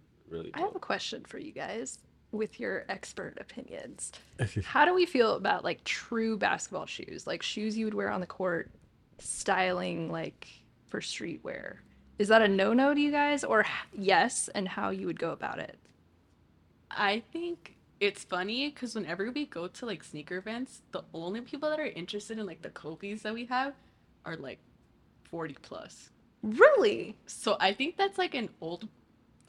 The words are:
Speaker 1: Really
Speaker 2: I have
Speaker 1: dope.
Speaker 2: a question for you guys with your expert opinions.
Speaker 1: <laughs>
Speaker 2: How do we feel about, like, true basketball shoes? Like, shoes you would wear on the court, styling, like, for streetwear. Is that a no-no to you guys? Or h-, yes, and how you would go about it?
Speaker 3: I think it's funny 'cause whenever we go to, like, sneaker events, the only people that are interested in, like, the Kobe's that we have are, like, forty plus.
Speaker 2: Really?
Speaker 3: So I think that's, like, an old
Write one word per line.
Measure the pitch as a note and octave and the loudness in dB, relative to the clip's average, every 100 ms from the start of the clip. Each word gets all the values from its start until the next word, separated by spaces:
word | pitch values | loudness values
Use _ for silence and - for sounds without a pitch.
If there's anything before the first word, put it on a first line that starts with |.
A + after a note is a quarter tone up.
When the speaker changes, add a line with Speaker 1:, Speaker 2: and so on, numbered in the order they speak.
| - _ - | -16 _ -12
Speaker 1:
Really | E3 - | -10 -8
Speaker 2:
I | - | -6
have | F#4 | -6
Speaker 1:
dope. | - | -6
Speaker 2:
a | |
question | - G3 - - - | -4 -4 -4 -10 -12
for | - | -14
you | - | -12
guys | - D#3 G#3+ C4 - - _ _ | -10 -8 -8 -8 -12 -18 _ _
with | G#3 G#3+ - | -6 -6 -4
your | G#3+ F#3 - | -4 -4 -6
expert | F#3+ - - E3 - | -8 -10 -10 -10 -10
opinions. | - - - - B3 - - - - - | -14 -14 -12 -12 -12 -12 -12 -14 -14 -4
Speaker 1:
<laughs> | A2 - | -4 -2
Speaker 2:
How | - - D4+ | 0 4 6
do | |
we | F#4 | 6
feel | F4 C4 A3 | 4 4 4
about, | - G3 F3+ | 4 2 0
like, | - - | 0 -4
true | - - - A3+ A3+ G#3+ | -4 -6 -4 -2 0 2
basketball | G3+ - - E3+ - | 0 0 -4 -8 -8
shoes? | - - - - | -10 -10 -10 -6
Like, | E3+ | -6
shoes | - - G#3+ A3 | -4 -4 -2 -2
you | |
would | G#3+ | -2
wear | G3+ G3+ | 0 -2
on | G3+ | -2
the | F3+ | -4
court, | - F#3 E3+ - - - _ _ - | -4 -2 -2 -4 -14 -20 _ _ -14
styling, | - - - F#3 F#3 F3+ F#3 E3+ D#3+ | -8 -6 0 2 2 0 -2 -4 -4
like, | E3 D3 - - - _ _ _ | -4 -6 -10 -18 -20 _ _ _
for | - | -8
streetwear. | - - E3+ D#2 - - - - - - - - | -6 -6 -6 -8 -8 -8 -10 -14 -18 -20 -8 0
Is | G3+ | 8
that | A3+ | 8
a | G#3+ | 8
no-no | G3 G3+ A#3 C#4 | 6 6 6 6
to | D4 | 4
you | D4 | 4
guys? | D4 D4 C#4+ | 4 2 2
Or | - A3 | 4 4
h-, | - - - | 4 0 -8
yes, | - F#3+ F3+ A3+ - - | -4 4 6 6 2 -4
and | - F#3 | -4 -4
how | - G3 | -2 -4
you | F#3+ F#3 | -2 -4
would | E3 | -4
go | E3+ | -4
about | D3 - - | -4 -6 -6
it? | - - _ _ _ _ _ _ _ _ _ _ - | -8 -12 _ _ _ _ _ _ _ _ _ _ -10
Speaker 3:
I | - G3+ G#3+ - | 0 2 2 -2
think | E4 F4 E4+ - - _ - | -8 -6 -8 -12 -20 _ 0
it's | G3+ G3 | 0 0
funny | - F3+ F#3+ A#3+ C#4+ | -4 -2 -2 -2 -4
'cause | C#4+ A#3+ | -4 -8
whenever | A3 D#3+ F3 A3 | -6 -4 -4 -4
we | C4 D4 | -4 -6
go | E3 F3 | -6 -8
to, | - A#3+ | -8 -8
like, | E3 | -8
sneaker | - D3+ D3 F#3 | -10 -12 -8 -8
events, | G#3+ A#3 C4 - _ | -6 -8 -8 -12 _
the | E3+ - | -12 -10
only | D#3+ E3+ A3 | -10 -6 -6
people | B3 C#4+ D4+ | -8 -4 -2
that | D#4 | -2
are | D4 | -2
interested | E3 F3 G#3 G3+ A3 | -6 -8 -8 -8 -8
in, | G3+ | -8
like, | D#3+ | -8
the | F3 | -12
Kobe's | - D#3 D#3+ G3+ G#3+ | -12 -12 -10 -8 -8
that | G#3+ | -6
we | A3+ A#3+ | -8 -4
have | B3+ C#4 C#4 - _ _ _ | -2 -2 -6 -18 _ _ _
are, | - E3 | -12 -10
like, | C3+ - _ _ _ _ _ _ | -10 -12 _ _ _ _ _ _
forty | - E3+ D#3+ C3+ | -12 -8 -8 -8
plus. | - - - - - _ _ _ | -14 -14 -14 -18 -20 _ _ _
Speaker 2:
Really? | G#3+ A#3 C5 C5+ A3 A3+ - - - | 0 10 10 10 6 4 -4 -10 -16
Speaker 3:
So | - A3 - | -6 0 4
I | F#3+ | 4
think | G#3 C#4 - | 2 -2 0
that's, | G4 F#4+ | 0 0
like, | F4+ | -2
an | C#4 G#3 - | -2 -6 -6
old | E3 E3+ A3 _ _ _ _ _ | -8 -8 -10 _ _ _ _ _